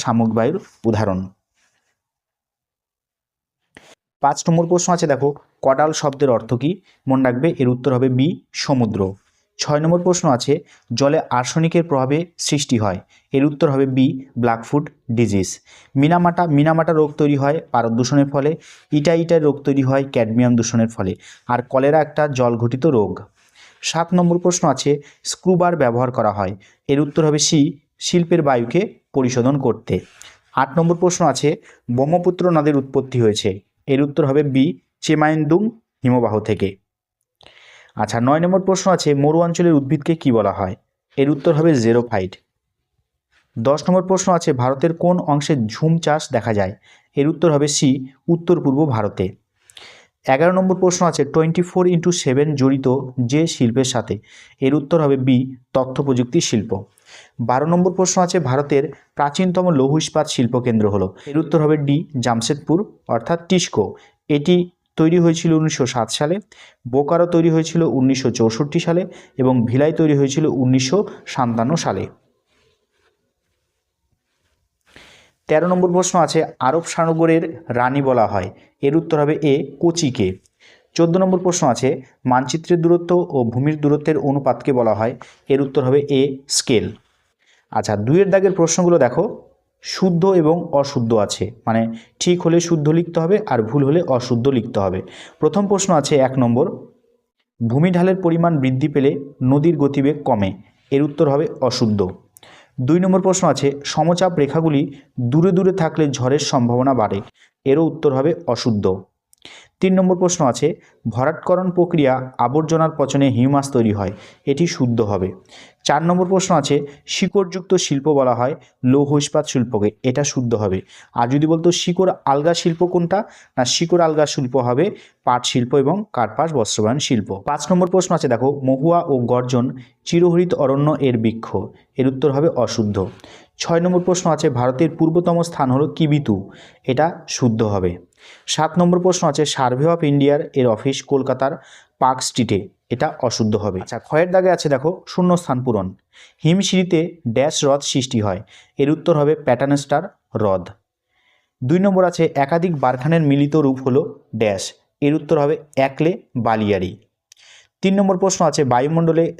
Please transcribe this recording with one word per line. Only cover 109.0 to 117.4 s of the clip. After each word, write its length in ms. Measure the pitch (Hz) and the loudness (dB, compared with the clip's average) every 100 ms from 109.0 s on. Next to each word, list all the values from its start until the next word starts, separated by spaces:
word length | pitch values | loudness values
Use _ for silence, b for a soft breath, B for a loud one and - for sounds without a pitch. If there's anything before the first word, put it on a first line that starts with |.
| - _ _ _ B B B - | -8 _ _ _ B B B -4
তিন 140 | 190 | 0
নম্বর 220 | 185 185 180 | 2 2 2
প্রশ্ন 240 | 180 - 135 | 0 0 0
আছে, 220 | - 151 - b b 117 | 0 -2 -4 b b -8
ভরাটকরণ 640 | 117 139 156 - 180 185 | -2 -2 -2 -2 0 0
প্রক্রিয়া 420 | 175 175 170 135 127 127 - | 0 0 2 2 0 -4 -2
আবর্জনার 540 | 120 147 156 160 160 151 | 0 0 0 0 0 0
পচনে 300 | 139 139 139 | -2 2 2
হিউমাস 360 | 117 131 143 139 | 2 2 2 0
তৈরি 220 | 123 113 | 0 2
হয়, 200 | 101 95 104 B B - | 0 -4 -8 B B -4
এটি 180 | 139 170 | -2 -2
শুদ্ধ 320 | - 123 117 | 0 -2 0
হবে। 260 | 104 98 92 - _ B B B | 0 0 -4 -6 _ B B B
চার 180 | - 147 170 | -2 0 0
নম্বর 200 | 180 185 | 0 2
প্রশ্ন 220 | 190 185 | 0 2
আছে, 220 | 165 143 143 143 B - | 0 2 -2 -2 B -10
শিকড়যুক্ত 680 | - 185 208 | -4 -2 0